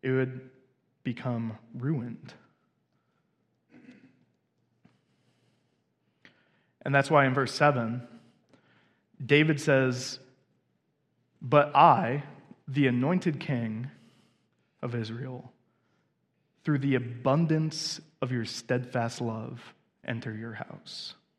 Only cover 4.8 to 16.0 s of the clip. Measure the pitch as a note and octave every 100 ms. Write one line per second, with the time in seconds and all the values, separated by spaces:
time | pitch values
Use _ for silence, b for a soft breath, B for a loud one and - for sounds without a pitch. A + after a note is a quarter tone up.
4.8 | _ _ _ _ _ _ _ _ _ _
5.8 | _ _ _ _ b b b b b b
6.8 | - C#3 C#3 D#3 C3+ B2+ B2+ - D3 C#3
7.8 | A#2 B2 - - - _ _ b b b
8.8 | b b b _ B2 C#3+ D#3 D3 - C3+
9.8 | C3 B2 - - - _ _ _ _ _
10.8 | _ _ _ _ _ _ C3 D3 D3 C3+
11.8 | E3 B2+ C#3 C#3+ C#3+ - - - - C#3
12.8 | C3+ B2 C3 F3+ F3+ C#3+ - C3 A2+ A2
13.8 | C3 b b b b b _ _ _ _
14.8 | B2 A#2+ A2 A#2 C3 B2+ - _ _ _
15.8 | _ _